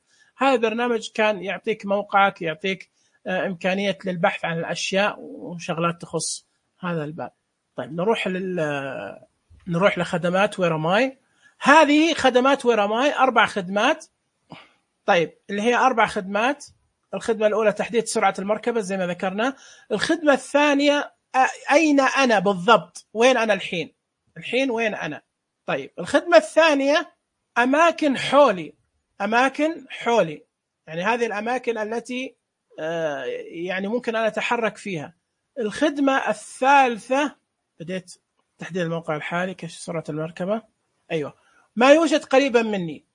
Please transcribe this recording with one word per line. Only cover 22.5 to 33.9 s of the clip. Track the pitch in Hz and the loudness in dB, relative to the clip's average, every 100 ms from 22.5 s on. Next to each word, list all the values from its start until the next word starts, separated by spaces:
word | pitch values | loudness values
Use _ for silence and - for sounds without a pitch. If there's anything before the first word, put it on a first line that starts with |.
| 185 185 214 - - - | 0 4 4 2 -18 -10
وين | 214 247 254 | 2 2 4
أنا | 220 | 2
الحين؟ | 196 - 180 - _ _ _ _ 165 | -2 -4 -6 -8 _ _ _ _ -18
الحين | - 240 269 | -4 -2 -2
وين | 226 226 151 | -2 -4 -4
أنا؟ | 160 131 - _ _ _ - | -8 -10 -16 _ _ _ -6
طيب، | 147 135 - | -6 -6 -12
الخدمة | 175 302 349 339 | -2 -2 4 4
الثانية | - 311 320 277 277 320 - _ _ _ _ 233 | 6 4 4 4 2 0 -2 _ _ _ _ 0
أماكن | 254 294 339 330 302 233 | 2 4 2 2 0 -2
حولي، | - 277 269 185 151 - _ _ _ - | 2 6 6 4 -6 -14 _ _ _ -8
أماكن | 202 233 262 269 302 330 262 | 0 2 2 0 -2 -4 -12
حولي، | - 240 226 165 147 _ _ _ _ - | -8 0 2 0 -4 _ _ _ _ -12
يعني | 165 | -6
هذه | 190 240 226 | -2 -2 -2
الأماكن | 202 226 254 247 226 | -4 -4 -4 -4 -6
التي، | 214 233 233 247 262 - _ _ _ - | -6 -6 -6 -8 -10 -14 _ _ _ -10
آه، | 156 165 160 139 123 107 - | -6 -4 -4 -4 -6 -8 -10
يعني | 165 180 185 | -10 -6 -4
ممكن | 196 | -4